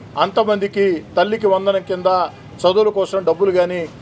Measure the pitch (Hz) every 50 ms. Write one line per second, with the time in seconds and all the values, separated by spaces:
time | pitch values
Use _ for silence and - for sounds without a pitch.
0 | - - - 147 160 190 190 233 220 208 208 202 196 196 - 202 202 196 175 151
1 | - - - - 180 208 214 226 214 202 190 185 190 196 196 190 180 - 190 180
2 | 180 185 185 185 175 147 - - - - - - - 175 190 214 214 214 214 196
3 | 190 185 - 196 185 165 165 165 196 196 180 180 175 175 180 180 165 151 - -